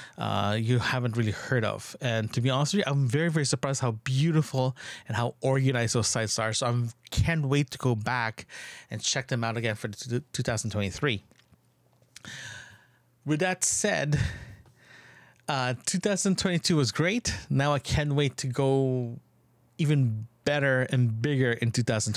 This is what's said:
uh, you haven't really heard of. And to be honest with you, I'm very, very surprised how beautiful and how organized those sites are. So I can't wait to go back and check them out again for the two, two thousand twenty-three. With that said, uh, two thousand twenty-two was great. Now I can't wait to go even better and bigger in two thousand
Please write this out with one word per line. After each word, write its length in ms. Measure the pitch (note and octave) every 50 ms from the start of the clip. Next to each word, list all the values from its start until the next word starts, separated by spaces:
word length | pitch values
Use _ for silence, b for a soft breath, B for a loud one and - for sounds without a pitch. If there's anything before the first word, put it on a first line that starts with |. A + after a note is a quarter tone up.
| B B B
uh, 400 | - A2 G#2 G#2 G2+ G2+ G2+ G#2+
you 220 | A2+ A2+ A#2 B2+ A#2
haven't 380 | G2 - B2+ B2+ B2 A#2+ G#2+
really 160 | A#2+ A2+ G#2+ G2
heard 320 | - - - C3 A#2+ G#2+
of. 320 | G#2 G#2 G2+ - - - -
And 340 | C#3+ B2 A2+ A2+ A2 A2+ -
to 60 | B2
be 100 | A#2 C3
honest 260 | B2+ C3+ D3 - -
with 100 | G#3 -
you, 40 | -
I'm 200 | C#3+ C#3+ C3+ A#2+
very, 200 | A#2+ D3+ E3+ E3+
very 160 | D#3 D#3+ C#3
surprised 360 | - D#3 - - C#3 C#3 -
how 100 | C3 A#2+ G#2+ G#2+ -
beautiful 720 | C3 C3 C3+ D3+ E3+ D#3 D#3 D3 - - C3 B2+ C3 B2+ B B B B B B -
and 80 | G#2+
how 180 | A#2 A#2+ B2 - -
organized 540 | - C3+ C3+ C3+ C3 C3 B2+ A#2+ A#2 G#2+ -
those 120 | A#2+ G#2
sites 320 | - - B2 A2 G2+ - -
are. 140 | A2 A2 A2
So 140 | - C3
I 160 | A#2+ A#2+ A#2+ A#2 A#2 - _ - -
can't 360 | - - - E3+ E3 D#3+ C#3
wait 240 | C3 C#3+ C#3+ D3 -
to 60 | -
go 160 | - - B2+ A#2
back 520 | G#2+ G#2 A#2+ B2+ B2 A2+ A2 - - - B B B B B B B B B
and 120 | - G#2+
check 260 | - - - C#3 B2+
them 160 | - C3 A#2 A#2
out 140 | A2+ A2+
again 180 | A#2 A2+ A2+ G#2
for 140 | - - A2
the 80 | G2+
two, 260 | - - B2 A#2+ B2+ - _
two 120 | - - A#2+
thousand 260 | B2+ A#2 G#2+ - G#2+
twenty-three. 560 | G2+ G#2 G2+ F#2 - - D3 C#3+ A2 F#2+ - _ _ _ _ _ _ _ _ _ _ _ _ _ _ _ _ _ - - B B B B B B B B B B B B B B B B B B _ _ -
With 160 | C#3+ D#3 D3+
that 240 | F#3 F#3 F#3 - -
said, 520 | - - - - G#3 F3+ D3+ C#3 D3 D3 - B B B B B B B B B B B B B B B B B B B B B B B B B -
uh, 240 | C#3+ C3 B2 B2+ B2 - -
two 140 | - - F3+
thousand 380 | - G#3 G3 F3 - G3 F3+
twenty-two 400 | - - F#3+ F3 D#3+ - - F3
was 160 | D3+ C3+ A2+ -
great. 420 | - D#3+ F3+ A3+ A#3+ - - - - - -
Now 240 | C#3 C3+ C#3 D3 D3
I 60 | C3+
can't 340 | - - - D#3 D3 D3 C#3
wait 240 | D3 D3 C3 -
to 100 | - -
go 720 | C3 A#2+ - C#3 C3+ C3+ C3+ C3+ C3 B2+ B2 B2 A#2 A#2+ - _ _ _ _ _ _ _ _ _ _ _
even 500 | - D#3+ C#3+ D3+ C#3 B2+ A#2 A2 G#2+ A2+ - _ _ - C#3+
better 360 | D3 D3 C#3 C3+ C3 B2+ B2+ - -
and 280 | B2+ A#2+ A2+ A2 A2+
bigger 300 | B2 D3 C#3+ B2+ C3 A#2+ A#2 -
in 100 | A#2 A2+
two 120 | - B2+ A#2
thousand 300 | - A2+ G#2+ - A2 G#2+